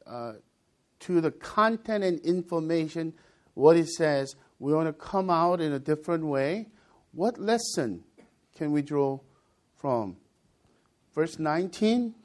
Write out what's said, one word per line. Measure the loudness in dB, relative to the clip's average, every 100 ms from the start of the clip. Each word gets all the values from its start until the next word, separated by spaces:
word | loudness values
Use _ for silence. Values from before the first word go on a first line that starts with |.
| -16
uh, | -12 -12 -14 _ _ _ _ _ _
to | -2 2
the | 2
content | -2 -6 2 2 2 -4 -2
and | 0 0
information, | 0 -2 -2 -4 0 0 -2 -4 -8 -8 _ _ _
what | 4 8 8
it | 4
says, | 0 0 0 -2 -8 _ -8
we | -2
wanna | 0 0
come | -4 -6 -2 0
out | 2 2 2
in | 0
a | -2
different | -2 -4 -2 -4 -2
way. | -2 -2 -2 -8 -18 _ _ _
What | -4 -2 -2
lesson | -2 -2 -2 -4 -4 -4 -12 _ -20 _ _
can | -8 -2
we | 0
draw | 0 0 0 -2 -10 _ _ _ _
from? | _ -2 -2 -2 -10 _ _ _ _ _ _ _ _ _
Verse | -2 -2 -2
nineteen | -2 0 -2 0 2 2 0 -6